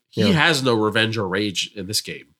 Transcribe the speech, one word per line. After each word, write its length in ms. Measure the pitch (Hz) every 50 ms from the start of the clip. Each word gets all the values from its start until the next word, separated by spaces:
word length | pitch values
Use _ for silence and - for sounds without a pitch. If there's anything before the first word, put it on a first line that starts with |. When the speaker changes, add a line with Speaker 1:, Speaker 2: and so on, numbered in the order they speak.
| _ _
Speaker 1:
He 120 | - 113
Speaker 2:
Yeah. 60 | 110 -
Speaker 1:
has 300 | 185 151 151 170 156 135
no 120 | 131 127 117
revenge 420 | 110 107 107 101 113 110 110 107
or 120 | 113 101 92
rage 420 | 90 101 107 104 92 - - - -
in 120 | 107 92
this 140 | 95 107 -
game. 340 | - 165 151 139 - _ _ _